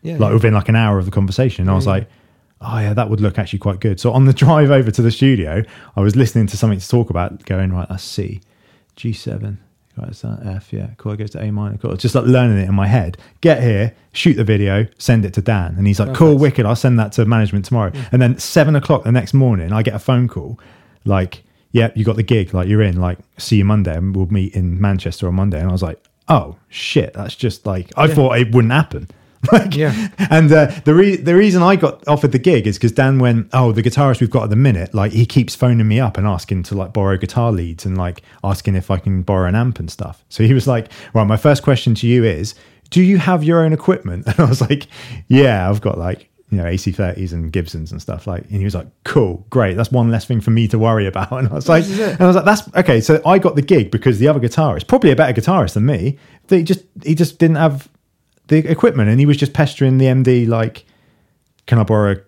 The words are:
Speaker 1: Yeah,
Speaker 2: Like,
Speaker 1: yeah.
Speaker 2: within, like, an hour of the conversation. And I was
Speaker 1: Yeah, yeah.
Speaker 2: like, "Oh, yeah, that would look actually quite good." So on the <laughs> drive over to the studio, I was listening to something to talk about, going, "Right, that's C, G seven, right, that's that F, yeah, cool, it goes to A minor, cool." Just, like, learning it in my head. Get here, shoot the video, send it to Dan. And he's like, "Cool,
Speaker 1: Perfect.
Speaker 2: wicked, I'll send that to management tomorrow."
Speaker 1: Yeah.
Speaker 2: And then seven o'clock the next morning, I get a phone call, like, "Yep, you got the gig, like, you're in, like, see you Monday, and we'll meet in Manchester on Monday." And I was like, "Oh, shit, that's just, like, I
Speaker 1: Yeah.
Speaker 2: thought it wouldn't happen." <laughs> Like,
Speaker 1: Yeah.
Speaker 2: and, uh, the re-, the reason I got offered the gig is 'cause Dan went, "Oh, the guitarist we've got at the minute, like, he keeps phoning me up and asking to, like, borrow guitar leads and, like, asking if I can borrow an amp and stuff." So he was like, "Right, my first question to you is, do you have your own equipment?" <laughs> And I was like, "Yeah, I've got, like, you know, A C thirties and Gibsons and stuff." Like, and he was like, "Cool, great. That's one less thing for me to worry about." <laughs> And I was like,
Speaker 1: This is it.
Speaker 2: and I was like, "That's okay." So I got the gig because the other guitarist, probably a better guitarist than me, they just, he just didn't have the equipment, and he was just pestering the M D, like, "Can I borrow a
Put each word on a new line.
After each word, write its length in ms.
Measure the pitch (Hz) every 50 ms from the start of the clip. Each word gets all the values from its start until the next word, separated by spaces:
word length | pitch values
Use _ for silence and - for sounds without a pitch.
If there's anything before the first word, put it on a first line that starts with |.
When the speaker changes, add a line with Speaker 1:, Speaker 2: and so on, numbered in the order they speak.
Speaker 1:
Yeah, 120 | _ 160 165 151
Speaker 2:
Like, 120 | 107 104
Speaker 1:
yeah. 40 | 107
Speaker 2:
within, 200 | 113 107 113 107
like, 140 | 104 95 -
an 60 | 110 113
hour 200 | 113 107 104 98
of 80 | 92
the 60 | 92
conversation. 520 | 95 104 101 95 95 - 131 131 - - 90
And 60 | 95
I 40 | 95
was 100 | 92 90
Speaker 1:
Yeah, 60 | 98
yeah. 60 | 95 98
Speaker 2:
like, 80 | 107 - _ _ _ _ _ _ _ _ _ _
"Oh, 180 | - 95 113 113
yeah, 140 | 107 101 104
that 160 | 104 117 107
would 120 | 107 101
look 160 | 104 104 90 -
actually 200 | 101 92 - 98
quite 200 | - 104 98 92
good." 200 | - 113 98 90
So 100 | - 120
on 140 | 113 131 135
the 80 | 135 135
<laughs> 100 | - -
drive 260 | 156 165 151 151 139
over 200 | 143 135 127 110
to 100 | 107 -
the 100 | 120 117
studio, 520 | 117 - 135 135 135 104 87 76 78 98 113 - - - - - _
I 60 | -
was 140 | 98 104 104 127
listening 300 | 131 110 - 117 110 95
to 100 | - -
something 220 | - 113 104 92
to 100 | 92 -
talk 200 | - 123 117 -
about, 360 | - 87 87 - - 98 _
going, 260 | - 95 95 95 92 92
"Right, 140 | 90 87 -
that's 140 | 92 95 -
C, 380 | - - - 101 95 98 95 _ _ _ _ _ _ _ _ _ _ _
G 160 | _ - 120 110
seven, 460 | - - - 107 101 104 104 101 101 _ _ _ _ _ _ _ -
right, 100 | 113 -
that's 140 | - -
that 180 | - 113 107 101 -
F, 260 | 101 95 101 - _ -
yeah, 140 | 107 95 110 107 _
cool, 140 | - 107 104
it 40 | 104
goes 140 | 107 107
to 100 | - -
A 100 | 110 107
minor, 260 | 104 104 104 101 104 104
cool." 180 | - 117 - 95
Just, 180 | - 120 -
like, 100 | 127 117
learning 340 | 120 127 127 123 120 107 98
it 80 | 95 92
in 60 | 98
my 120 | 98 98 101
head. 300 | 107 127 92 80 87 - - _ _ _
Get 200 | - 175 156 117
here, 320 | 120 120 110 98 104 113 - _ _ _ _
shoot 220 | - - 180 143
the 80 | 107 110
video, 420 | 98 110 101 101 98 95 101 113 110 _ _
send 280 | - - 120 113 101
it 80 | 98 95
to 80 | -
Dan. 340 | 95 - 113 101 90 82 85 90
And 80 | 98
he's 140 | 101 101 92
like, 140 | 107 98 -
"Cool, 220 | - 165 160 147
Speaker 1:
Perfect. 60 | 135
Speaker 2:
wicked, 240 | 147 143 131 - 117
I'll 100 | 104 120 113
send 200 | - 135 123 117
that 120 | 110 104 -
to 120 | - 117
management 400 | 104 117 110 107 98 - 101 98
tomorrow." 260 | - 127 117 104 92 -
Speaker 1:
Yeah. 120 | 139 127 - -
Speaker 2:
And 80 | 127
then 160 | 127 120 127 -
seven 360 | - - - 175 151 151 156 143
o'clock 260 | 135 - 151 131 -
the 80 | 110
next 220 | 120 127 156 196 -
morning, 400 | 139 135 123 113 95 82 85 101
I 100 | 110 110
get 120 | 113 104
a 40 | 104
phone 300 | - - 127 123 123 117
call, 300 | - 92 73 - 117 - _ - _ _ _ _ _ _ _
like, 380 | - 101 95 95 90 - - _ _ _ _ _ _
"Yep, 260 | _ 120 113 113 - 110
you 60 | 110
got 100 | 113 107
the 80 | 107 110
gig, 300 | - 123 110 98 90 -
like, 140 | 92 90 92
you're 120 | 104 107
in, 180 | 107 101 87 90
like, 180 | 90 90 90 - - _ _ _
see 200 | - - 113 104
you 80 | 98
Monday, 300 | 98 107 107 98 90 78
and 200 | 82 87 98 95
we'll 120 | 95 95 87
meet 260 | 104 101 92 98 -
in 240 | 98 90 90 87 92
Manchester 460 | 101 101 98 92 - 85 90 - - 90
on 80 | 87
Monday." 240 | 92 95 104 92 76
And 100 | 82 92
I 20 | 90
was 100 | 92 92
like, 180 | 82 82 - _ _ _ _ _ -
"Oh, 280 | 165 131 - - 82 _ _ _
shit, 440 | _ - - - - 156 - - -
that's 220 | - 101 104 -
just, 300 | - - 117 101 - _
like, 260 | 107 95 92 90 - - -
I 80 | 156
Speaker 1:
Yeah. 80 | 156 156
Speaker 2:
thought 240 | 147 143 131 120 120
it 120 | 123 113 113
wouldn't 200 | 127 117 113 123
happen." 340 | 147 156 - - - - - -
<laughs> 40 | _ _ _ _ _ - - 220
Like, 200 | 220 226 202 156
Speaker 1:
Yeah. 200 | 139 156 147 127 214 226 196 - - 190 156
Speaker 2:
and, 220 | 156 160 160 147
uh, 180 | 156 160 151 - - - -
the 100 | 147 151
re-, 220 | 170 196 202 190
the 180 | - 131 151 170
reason 300 | 180 208 214 180 180 170
I 140 | 180 196 190
got 260 | 185 147 - - - -
offered 240 | 151 143 147 139 120
the 60 | 135
gig 280 | 117 185 175 123 98 107
is 100 | 98 -
'cause 140 | - 117
Dan 280 | 110 - 131 131 135 135
went, 280 | 127 123 117 113 104 - -
"Oh, 180 | 131 127 120
the 100 | 107 110
guitarist 380 | 107 123 120 143 143 135 123 -
we've 100 | 123 110
got 140 | - 131 110
at 60 | 107
the 80 | 104 110
minute, 360 | 135 139 113 87 85 - -
like, 200 | 107 95 113 -
he 120 | 110 117
keeps 300 | - - 139 120 - -
phoning 320 | - - 123 120 117 110 107
me 100 | 104 117
up 200 | 131 117 - -
and 100 | 98 104
asking 360 | 95 87 - - 101 92 85
to, 120 | - 101
like, 160 | 101 95 87
borrow 240 | - 110 98 98 98
guitar 380 | 90 - 98 - 123 117 117 110
leads 320 | 92 85 82 82 82 -
and, 120 | 98 92 95
like, 240 | 90 87 87 - _ _ _ _ -
asking 320 | 98 98 - - - 98
if 160 | 95 90 -
I 60 | 98 92
can 240 | - - 98 92
borrow 260 | 87 - 101 92 92 87
an 80 | 90
amp 240 | 110 120 127 117 -
and 100 | 82 82
stuff." 360 | - _ - - - _ _ _
So 160 | - - 110
he 100 | 113 131
was 140 | 131 - 135
like, 220 | 127 117 113 - - - - - -
"Right, 120 | 113 107
my 120 | 101 110 104
first 260 | - 151 147 - -
question 320 | - 139 117 - 127 113
to 100 | 101 -
you 200 | 117 120 123 113
is, 280 | 113 87 76 87 107 - _ _ _ _ _ _ _
do 120 | - 175
you 160 | 185 180 202 185
have 240 | 143 180 185 170
your 220 | 151 151 170 170 160
own 80 | 160
equipment?" 540 | 156 156 - - 185 - - 98 87 90 -
<laughs> 20 | -
And 100 | 110 -
I 20 | 170
was 160 | 123 123 131
like, 280 | 123 107 143 147 - - - - - - - 92 - _
"Yeah, 400 | 127 131 143 131 113 98 90 92
I've 100 | 104 107
got, 180 | - 104 - -
like, 300 | 85 90 98 - _ _ _ _ _ _
you 60 | - 98
know, 80 | 87
A 100 | 85 87
C 160 | 95 - 101
thirties 400 | 87 - 101 90 87 - 95 87
and 180 | 82 85 82 80
Gibsons 440 | 78 95 85 80 - 82 78 80 90
and 80 | -
stuff." 260 | - - - - - -
Like, 160 | 90 90 - -
and 80 | 104 101
he 80 | 95
was 100 | 104 98
like, 120 | 90 78 - _ _ _
"Cool, 400 | - - 156 120 95 87 85 - -
great. 280 | - 131 113 95 92 90
That's 120 | 117 -
one 220 | 131 127 117 113
less 140 | 113 110 -
thing 160 | - 127 113
for 100 | - -
me 160 | 113 113 117 107
to 100 | - 113
worry 300 | 110 113 113 110 101 95
about." 240 | 92 95 92 -
<laughs> 80 | 123 127
And 80 | 135 117
I 60 | -
was 160 | 151 135 -
like, 160 | 170 160 165
Speaker 1:
This 80 | 196 190
is 60 | 196
it. 120 | 220 202
Speaker 2:
and 100 | 175 165
I 60 | 180 180
was 80 | 185
like, 80 | 185 156
"That's 200 | 190 214 208 - - -
okay." 240 | - 180 - 131 113
So 220 | 110 - 156 160 -
I 140 | 156 170 196
got 160 | - 180 151
the 60 | 143
gig 280 | 139 143 196 151 104 -
because 300 | - 110 - 135 120 101
the 80 | 117 143
other 140 | 151 143
guitarist, 460 | 123 120 - - 156 147 98 76 - _
probably 240 | - - - 170
a 40 | 131
better 240 | 120 127 127 123 -
guitarist 340 | 113 - 185 185 123 87 -
than 100 | 104 104
me, 320 | 131 143 95 85 131 139 - _ _ _ _ _ _
they 120 | 196 185
just, 200 | 165 160 190 190 _ _ _ - -
he 100 | 147 160
just 240 | 151 175 151 - _
didn't 160 | 170 165 165
have 320 | 147 156 160 139 135 - _ _ _ _ _ _ _ _ _ _ _ _ _
the 200 | 151 156 156 143
equipment, 440 | 160 - - 240 160 135 107 104
and 80 | 110 127
he 80 | 139 147
was 100 | 147 143
just 160 | 143 139 -
pestering 460 | - 151 139 - - 143 131 131 131
the 80 | 131 131
M 160 | 127 131 131
D, 240 | 123 127 123 120 113
like, 360 | 113 113 113 113 - - _ _ _ _ _ _ _ _ _ _ _ _ _ _ _ _ _ -
"Can 100 | 120 117
I 60 | 107
borrow 300 | 95 110 107 104 101 98
a 40 | 95 -